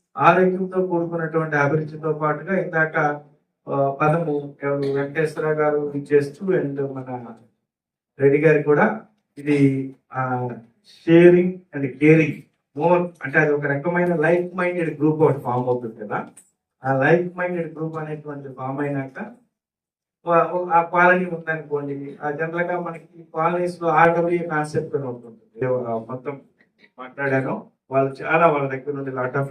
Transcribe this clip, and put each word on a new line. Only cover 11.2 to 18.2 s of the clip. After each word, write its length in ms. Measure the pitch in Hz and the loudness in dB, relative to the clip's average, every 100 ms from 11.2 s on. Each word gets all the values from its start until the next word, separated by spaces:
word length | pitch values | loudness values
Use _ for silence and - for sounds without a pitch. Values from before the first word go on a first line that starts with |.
| 175 180 185 - - 143 | 10 8 4 -2 -10 -6
and 80 | 135 | -6
caring 480 | 123 151 160 147 104 - _ _ 139 | 2 6 6 4 -2 -12 _ _ -2
more, 300 | 165 175 180 - | 2 2 2 -6
అంటే 160 | 139 160 | -2 2
అది 120 | 151 | 2
ఒక 140 | 147 143 | 2 0
రకమైన 500 | 139 175 175 175 160 | -2 -2 0 0 2
లైక్ 400 | 156 175 180 185 | 2 2 0 -4
మైండెడ్ 420 | 180 175 160 139 | -4 -2 -4 0
గ్రూప్ 240 | 151 151 | 0 2
ఒకటి 180 | 151 127 | 2 2
ఫామ్ 260 | 131 123 127 | -2 -4 -2
అవుతుంది 300 | 120 113 104 | -2 -4 -12
కదా. 320 | 104 104 113 - _ _ _ _ 135 | -8 -8 -10 -16 _ _ _ _ -4
ఆ 80 | |
లైక్ 440 | 135 143 170 180 180 | 0 2 2 0 -4
మైండెడ్ 400 | 180 175 156 147 | -6 -4 -6 -6
గ్రూప్ 200 | 160 156 | -8 -8
అనేటువంటి 560 | 156 151 | -8 -10